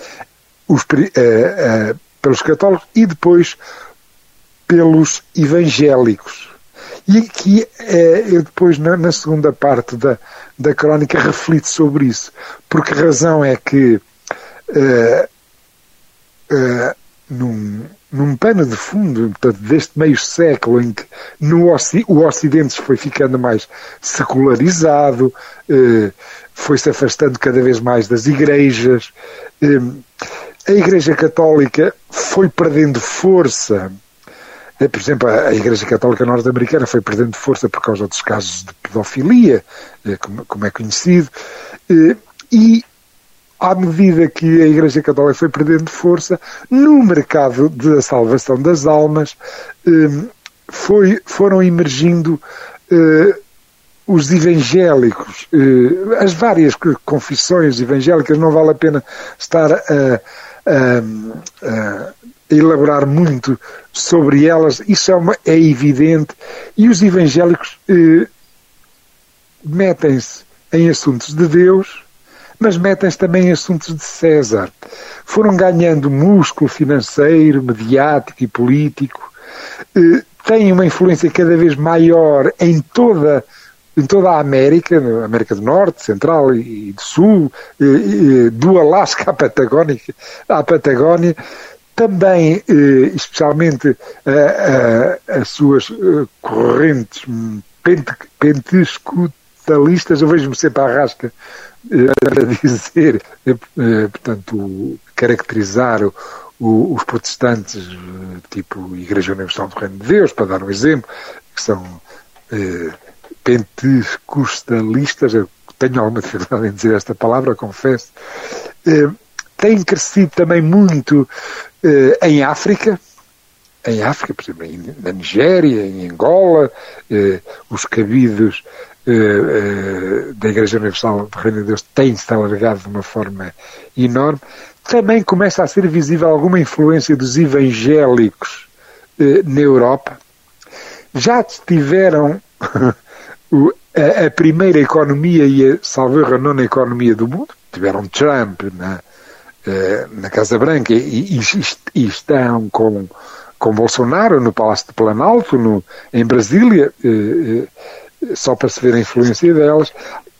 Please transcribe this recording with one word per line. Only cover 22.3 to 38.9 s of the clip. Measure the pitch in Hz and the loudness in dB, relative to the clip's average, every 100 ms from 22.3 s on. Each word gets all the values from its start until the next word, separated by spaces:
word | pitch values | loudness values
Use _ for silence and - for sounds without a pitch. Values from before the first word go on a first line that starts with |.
| - 151 156 139 - | 0 0 0 0 -4
foi | - 123 | -2 -2
ficando | 139 - 135 127 | -2 -2 -2 0
mais | 123 107 - - - - | -2 -2 -6 -20 -20 -16
secularizado, | - - 143 131 135 117 170 170 160 147 143 123 127 - - - - | -10 -8 -4 0 2 2 0 0 0 2 2 0 -2 -4 -20 -14 -2
eh, | 139 123 113 101 - - - - | 2 4 2 0 -6 -20 -20 -20
foi-se | - - 139 151 | -10 -4 -2 -2
afastando | - 127 - 147 127 | -2 -4 -2 -2 -2
cada | 135 123 | -2 0
vez | 127 117 | 0 0
mais | 123 120 104 | 0 -2 0
das | 120 123 | -2 0
igrejas, | 139 147 143 139 113 123 123 - _ - - - - | 0 2 2 2 2 0 0 -2 _ -20 -20 -16 -2
eh, | 147 139 123 139 - - - - - - - | 0 0 -2 -10 -18 -16 -16 -16 -20 -10 0
a | |
Igreja | 202 175 185 151 | 2 4 2 2
Católica | 147 160 - 160 151 135 - 175 - _ | 0 0 2 2 2 2 0 -2 -2 _
foi | - - 196 185 | -12 -6 0 0
perdendo | - 165 147 151 120 | 0 0 2 0 -2
força. | - - 185 185 139 - - 101 95 95 _ _ - - - - - - | -8 -2 2 2 2 -2 -4 -4 -6 -14 _ _ -20 -20 -20 -20 -14 -4
Eh, | 135 | -4
por | - | -4
exemplo, | - 147 120 | -6 -2 0
a, | - - | 0 0
a | |
Igreja | 110 107 110 - | 0 0 -2 -2
Católica | 113 123 113 120 | -2 0 0 0
norte-americana | 120 120 123 120 156 123 | -2 -2 -2 -2 -2 0
foi | 120 | -4
perdendo | 104 107 117 - | -2 -4 -4 -4
força | - 131 120 | -4 -4 -4
por | - | -6
causa | - 101 101 | -6 -4 -6
dos | - | -8
casos | - 104 98 92 | -6 -6 -8 -12
de | 95 - | -16 -18
pedofilia, | - | -10